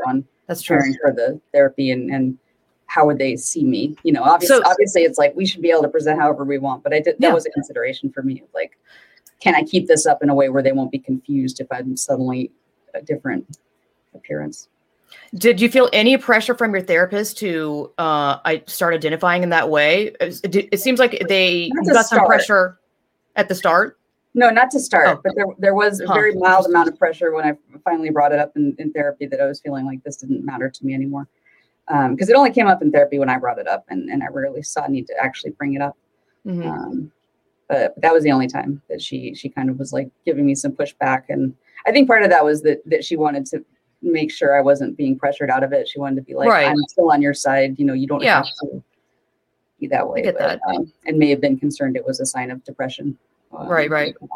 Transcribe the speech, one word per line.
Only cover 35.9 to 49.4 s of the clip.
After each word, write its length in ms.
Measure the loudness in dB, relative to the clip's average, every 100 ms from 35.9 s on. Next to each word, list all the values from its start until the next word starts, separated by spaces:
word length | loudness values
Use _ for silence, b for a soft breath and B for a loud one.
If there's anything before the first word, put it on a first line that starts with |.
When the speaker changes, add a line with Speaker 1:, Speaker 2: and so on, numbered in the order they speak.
| -8 _ _ _ _ -10
Speaker 2:
Mm-hmm. 160 | -8 -6
Speaker 1:
Um, 440 | -8 -8 -10 -10 _ _ _ _ _ -4
but 320 | -2 -2 0
that 120 | 2
was 100 | 4
the 80 | 4
only 160 | 2 0
time 340 | -4 -6 -8 -10
that 140 | -12
she, 320 | -10 -10 -10
she 140 | -12 -12
kind 200 | -6 -4
of 80 | -4
was, 140 | -6
like, 160 | -6 -8 -6
giving 220 | -4 0 0
me 80 |
some 160 | 0 -2
pushback. 520 | -4 -6 -2 -2 -2 -2
And 240 | -4 -4 -6 B B 2
I 40 |
think 140 | 4 6
part 160 | 6
of 80 | 6
that 140 | 4
was 180 | 4 2
that, 180 | 0 -2 0
that 180 | -2
she 120 | -2 -2
wanted 280 | 0 -2 -6
to 180 | -8 -10 _ _ _
make 280 | -4 -2 -2
sure 260 | 0 2 4
I 40 |
wasn't 360 | 4 2 0 -2
being 220 | -2 0
pressured 320 | -2 -2 0
out 140 | 0
of 80 | 0
it. 160 | -2 -2
She 100 | -6
wanted 180 | -6 -6
to 60 |
be 120 | -6
like, 140 | -2 2
Speaker 2:
Right. 200 | 4 2
Speaker 1:
"I'm 80 | 0 -2
still 220 | 2 4
on 100 | 4
your 140 | 2
side. 420 | 0 0 0 0 0
You 60 | -2
know, 60 |
you 120 | 0 -2
don't 160 | -2
Speaker 2:
Yeah. 140 | 2 2
Speaker 1:
have 100 | 0 -8
to." 200 | -10 -12 -16 _ _ _ _ _